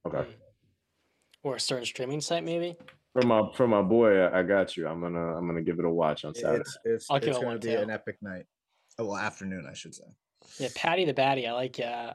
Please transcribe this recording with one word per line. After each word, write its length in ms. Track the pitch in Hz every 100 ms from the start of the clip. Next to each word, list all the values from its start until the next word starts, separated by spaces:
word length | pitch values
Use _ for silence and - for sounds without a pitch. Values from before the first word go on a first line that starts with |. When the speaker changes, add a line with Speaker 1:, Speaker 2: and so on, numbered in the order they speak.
Speaker 1:
Okay. 120 | 82 69
Speaker 2:
Mm. 160 | 67 - _ _ _ _ _ _ _ _ _ _
Or 120 | 143
a 40 | 117
certain 260 | - 131
streaming 340 | 117 - 127 147
site, 220 | - 170
maybe? 340 | 165 170 175 175 - _ _
Speaker 1:
For 100 | 127
my, 260 | 120 110 101
for 120 | - 123
my 140 | 104
boy, 380 | 92 117 113 95
I, 200 | 90 90
I 40 |
got 340 | 87 98 92 -
you. 100 | 80
I'm 140 | 82
gonna, 360 | 87 85 82 82
I'm 100 | 85
gonna 140 | 82
give 180 | 82 85
it 60 |
a 40 | 85
watch 360 | 85 78 76
on 60 | 76
Speaker 3:
It, 60 | 78
Speaker 1:
Saturday. 240 | 78 80
Speaker 3:
it's, 160 | 73 -
it's, 240 | 113 113 -
Speaker 2:
I'll 100 | 139
give 100 | 151
Speaker 3:
it's 80 | 127
Speaker 2:
it 40 |
Speaker 3:
gonna 120 | 123
Speaker 2:
one 60 | 117
Speaker 3:
be 100 | 113
Speaker 2:
too. 80 | 113
Speaker 3:
an 120 | 104
epic 280 | 107 - 101
night. 240 | 101 92 - _ _ _ _ -
Oh, 80 |
well, 120 | 107 98
afternoon, 500 | 104 - 98 92 71
I 40 |
should 220 | - 82
say. 80 | - - _ _ _ - -
Speaker 2:
Yeah, 120 | 131
Paddy 300 | - - 180
the 80 | 170
Baddy. 340 | 135 135 135 120
I 60 |
like, 260 | 120 127 127
uh, 340 | 120 120 117